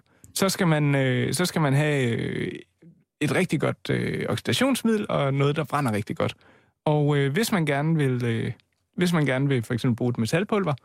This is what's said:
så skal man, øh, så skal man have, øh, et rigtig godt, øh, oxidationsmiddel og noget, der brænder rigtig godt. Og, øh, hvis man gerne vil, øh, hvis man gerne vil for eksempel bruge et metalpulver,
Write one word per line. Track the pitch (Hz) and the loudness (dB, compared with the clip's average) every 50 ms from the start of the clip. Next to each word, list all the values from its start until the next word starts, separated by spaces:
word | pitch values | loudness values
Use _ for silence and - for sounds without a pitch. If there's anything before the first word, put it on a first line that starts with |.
| - _ _ _ _ - - | -18 _ _ _ _ -12 -4
så | - 196 196 | 0 0 0
skal | - - 190 165 | 0 2 2 2
man, | 160 151 147 143 143 | 2 4 2 2 2
øh, | 139 131 131 127 123 123 - 143 | 2 2 2 2 0 0 -2 0
så | 143 180 | -2 -2
skal | 180 - 180 | -2 0 0
man | 156 143 135 | 0 2 2
have, | 143 151 151 147 139 131 120 | 2 2 2 0 0 0 0
øh, | 117 - - - - - - - - - - _ _ _ - - - _ _ _ _ _ | 0 -2 -4 -4 -6 -6 -6 -6 -8 -10 -16 _ _ _ -20 -20 -20 _ _ _ _ _
et | 147 - - | -2 0 0
rigtig | - 185 - - 147 | 0 0 0 0 0
godt, | 131 - - - _ - | 0 -2 -2 -4 _ -4
øh, | 65 62 58 - - - - - | -2 -2 -2 -2 -4 -4 -4 -4
oxidationsmiddel | 95 - - - - - 240 277 269 - - 226 226 214 208 - | -4 -4 -2 -2 0 2 2 2 2 2 2 0 0 0 0 -2
og | - 151 143 139 135 | 0 0 0 0 0
noget, | 139 139 143 147 | 2 2 0 0
der | 160 151 | -2 -4
brænder | - - 143 147 123 | -2 -2 -2 0 0
rigtig | 107 101 101 - - - | 0 -2 -4 -4 -4 -2
godt. | 104 104 - - _ - - - _ _ _ _ _ | -2 -4 -4 -8 _ -20 -20 -20 _ _ _ _ _
Og, | 156 151 151 147 143 147 143 | 0 2 2 2 2 2 2
øh, | 139 139 | 0 0
hvis | 135 180 233 - | 0 0 0 0
man | 233 185 165 | 0 0 0
gerne | 147 143 139 147 160 165 | 0 0 0 0 0 2
vil, | 156 147 135 127 123 123 | 2 2 0 0 0 -2
øh, | 120 117 113 120 120 117 - _ _ _ _ _ _ _ - | -2 -2 -2 -4 -6 -8 -10 _ _ _ _ _ _ _ -2
hvis | 175 180 170 | 0 2 2
man | 160 151 | 2 2
gerne | 131 127 131 139 143 | 2 2 0 0 2
vil | 139 123 113 | 0 0 0
for | - 123 | -2 -4
eksempel | 113 - 135 117 | -2 0 0 0
bruge | - 123 123 | 2 0 -2
et | 120 - | 0 0
metalpulver, | 113 107 - 165 208 - - 208 196 160 143 - - | -2 0 0 0 0 0 0 0 0 -2 -4 -6 -8